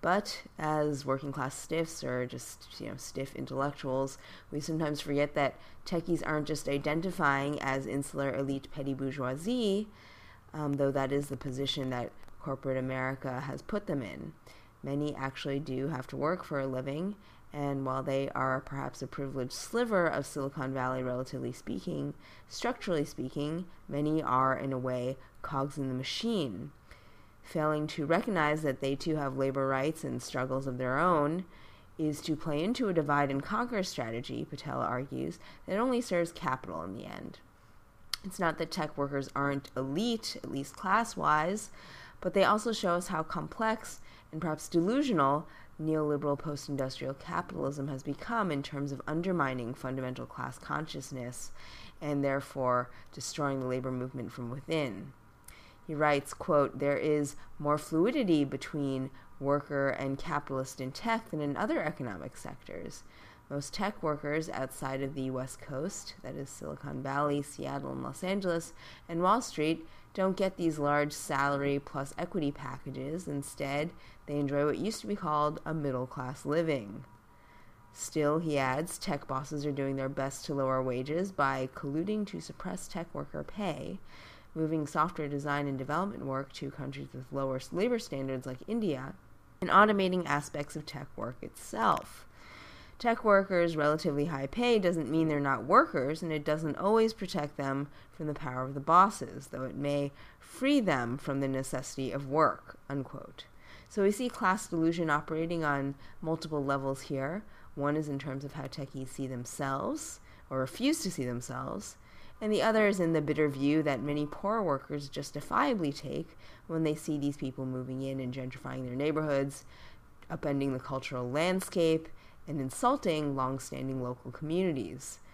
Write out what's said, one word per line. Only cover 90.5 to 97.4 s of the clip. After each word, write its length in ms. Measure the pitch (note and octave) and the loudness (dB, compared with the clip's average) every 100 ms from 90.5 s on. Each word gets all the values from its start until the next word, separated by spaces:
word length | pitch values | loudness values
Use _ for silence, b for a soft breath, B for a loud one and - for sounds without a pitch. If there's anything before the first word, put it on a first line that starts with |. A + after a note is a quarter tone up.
| D3 D3 D3+ | -6 -6 -8
of 100 | D3 | -8
tech 220 | - - - | -10 -10 -8
work 200 | A2+ B2+ | -8 -8
itself. 840 | - - - G#3+ A3 D#3 - - - B B B B B B B | -12 -12 -8 2 4 4 0 -16 -18 B B B B B B B
Tech 280 | A#3+ A#3 A3 | 2 4 8
workers' 500 | G3 F#3+ F3+ E3+ D#3 | 8 8 4 4 6
relatively 500 | D3 D#3 E3+ C#3+ D3 | 4 4 4 2 2
high 220 | C#3+ C#3 | 0 -2
pay 320 | - B3 A3+ | 2 6 6
doesn't 320 | F#3 E3+ C3 | 6 4 2
mean 160 | D#3+ D#3+ | 4 4
they're 120 | D3 | 4
not 240 | C#3+ C3 A#2 | 4 2 8
workers, 580 | G#3 D#4+ D#3+ C#3 D#3 | 8 8 2 0 0
and 80 | E3+ | -2
it 140 | D#3 D3 | -2 2
doesn't 320 | D3+ D#3+ - | 2 2 2
always 360 | F#3+ A3 A3 | 4 6 6
protect 440 | A3 F#3 F3+ | 2 -4 -2